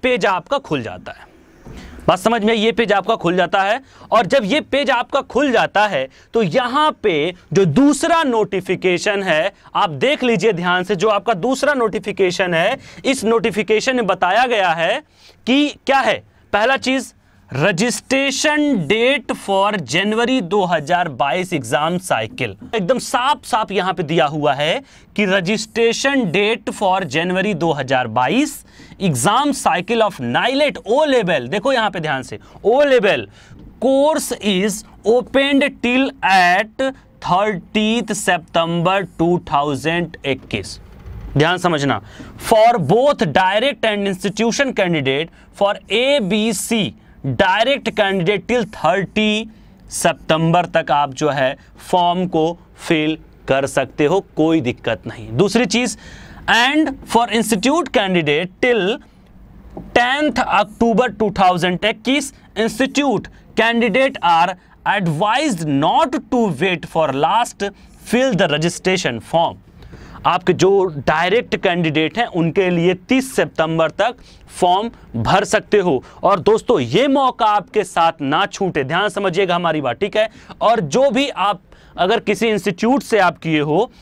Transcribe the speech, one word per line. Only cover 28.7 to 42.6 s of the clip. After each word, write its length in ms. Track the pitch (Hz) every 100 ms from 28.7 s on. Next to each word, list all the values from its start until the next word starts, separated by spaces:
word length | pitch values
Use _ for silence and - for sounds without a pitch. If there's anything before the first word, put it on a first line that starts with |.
| - - -
exam 520 | 185 127 196 226 294 -
cycle 420 | 190 175 - 233
of 180 | 214 - 120
nilet 480 | 139 214 269 294 180 185
O 120 | 254 311
level। 420 | 254 180 151 120
देखो 240 | 196 254
यहाँ 180 | 262 214
पे 100 | 190
ध्यान 220 | 156 135
से, 160 | 123 104 - - 190
O 100 | 254
level 400 | 294 254 196 147 98 - - - - -
course 460 | 254 269 294 311 - 233 202
is 340 | 185 208 185 - - 202
opened 640 | 247 - 269 277 277 285 277 240
till 240 | 247 269 - 175
at 600 | 190 175 185 220 - 269 269 - - -
thirtieth 880 | 180 208 180 - 208 214 233 220 208
September 840 | - 175 - 170 165 170 170 190 190 -
टू 200 | 165 175 -
थाउजेंड 640 | 143 147 135 147 170 170 - 139
इक्कीस। 520 | 131 - 110 95 - - - - - - 139
ध्यान 220 | 156 180
समझना, 420 | 180 156 139 110 - - - - -
for 280 | 220